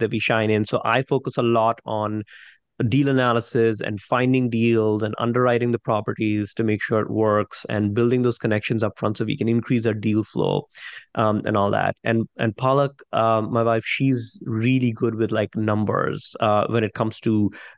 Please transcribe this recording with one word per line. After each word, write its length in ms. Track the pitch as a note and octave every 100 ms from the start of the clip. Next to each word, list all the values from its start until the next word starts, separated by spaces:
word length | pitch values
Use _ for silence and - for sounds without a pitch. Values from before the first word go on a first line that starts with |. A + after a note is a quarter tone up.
that 100 | G#2+
we 80 | A2
shine 320 | - A2+ G#2+
in. 140 | G#2+
So 160 | G#2+ B2+
I 180 | A2+ B2
focus 340 | - C3+ B2+ C3+
a 60 |
lot 380 | A#2+ A#2 A2+ A#2
on 400 | - G#2+ G#2+ G#2+ G#2 - - - _ - A#2+
deal 180 | C3+ C#3
analysis 720 | C3 B2 A#2 - A#2 A2+ G#2
and 180 | - G2+
finding 480 | - B2 B2+ C3 B2
deals 520 | A2+ A#2 A2+ G#2+ G#2+
and 120 | G#2+ -
underwriting 560 | A#2+ B2 B2 A#2+ A#2+
the 60 | A#2
properties 760 | - G#2+ G#2 G#2+ G#2+ G#2 G2+
to 100 | -
make 200 | A2 G#2+
sure 180 | - A2
it 80 | -
works 560 | G#2+ A2 G#2 G2+ - -
and 240 | G#2+ G#2
building 260 | G#2+ A#2+ B2+
those 160 | A#2+ A2+
connections 480 | A#2 G#2+ - A2
up 140 | G#2+ -
front 180 | G#2+ G#2+
so 80 |
we 100 | A2
can 140 | G2+ A2
increase 380 | A#2 A2+ A#2+ A2
our 80 |
deal 280 | G#2+ G#2+ G#2+
flow, 460 | G2+ - - - - - - - -
um, 260 | A2+ A2 G#2 -
and 100 | G#2+
all 140 | G2+
that. 260 | G2+ G2 -
And, 240 | A2+ A2+ - -
and 180 | A#2
Palak, 360 | - C3 C#3 C#3 - -
uh, 260 | A2+ A2+ A2
my 220 | G#2+ A#2
wife, 200 | A2+ A2+ -
she's 520 | - C3+ B2 A2 -
really 480 | C3 A2 A#2+ C3 B2
good 220 | A2+ A#2
with, 180 | A2 A2
like, 240 | A2 G#2 A2+
numbers, 800 | G#2+ G#2+ G2 F#2+ C2+ - - -
uh, 260 | G#2+ G#2 -
when 180 | A2+
it 80 | G#2+
comes 260 | - A2 -
to 300 | - G#2+ G2+ - -